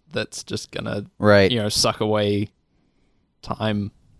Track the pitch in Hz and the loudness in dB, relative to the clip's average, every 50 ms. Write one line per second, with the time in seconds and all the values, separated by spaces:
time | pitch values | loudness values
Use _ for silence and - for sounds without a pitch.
0 | _ _ - 113 110 - - - - - - 104 - _ - - - 110 113 104 | _ _ -8 -8 -8 -8 -10 -16 -12 -10 -10 -10 -10 _ -12 -10 -8 -6 -8 -8
1 | 101 - _ - 104 104 104 101 98 90 120 113 104 107 - - - 117 - - | -10 -12 _ 0 4 6 6 6 6 4 2 0 -2 -2 -2 0 0 0 0 0
2 | 110 107 107 107 104 101 104 101 107 - _ _ _ _ _ _ _ _ _ _ | -2 0 0 0 2 0 0 0 -2 -4 _ _ _ _ _ _ _ _ _ _
3 | _ _ _ _ _ _ _ _ - - - - 110 110 104 104 101 - _ _ | _ _ _ _ _ _ _ _ -12 -12 -8 -4 -4 -4 -2 -4 -6 -8 _ _
4 | _ _ _ | _ _ _